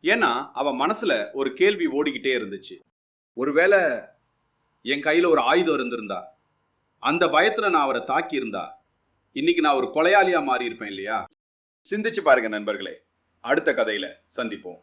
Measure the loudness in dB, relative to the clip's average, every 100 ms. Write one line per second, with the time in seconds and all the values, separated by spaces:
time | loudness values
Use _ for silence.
0 | 0 2 2 0 -6 -4 -4 0 -2 -2
1 | 0 -2 -2 -4 -4 2 0 2 -2 -2
2 | -4 -4 -4 -4 -4 -12 -16 -20 _ _
3 | _ _ _ -8 -2 0 4 2 2 -4
4 | -12 _ _ _ _ _ _ _ -6 2
5 | 4 6 6 4 6 4 4 0 -2 -6
6 | -6 -8 -10 _ _ _ _ _ _ _
7 | -2 2 4 4 4 2 0 2 2 -2
8 | -2 -2 -2 -6 -6 -8 -10 -14 _ _
9 | _ _ _ -4 0 2 2 0 0 0
10 | 4 4 4 2 0 -2 -4 -8 -12 -10
11 | -6 -6 -8 _ _ _ _ _ -10 -6
12 | -4 -2 4 4 2 -6 -4 -6 -8 -16
13 | _ _ _ _ -2 -2 0 -2 -2 -4
14 | -8 -14 _ -10 -10 -10 -16 -20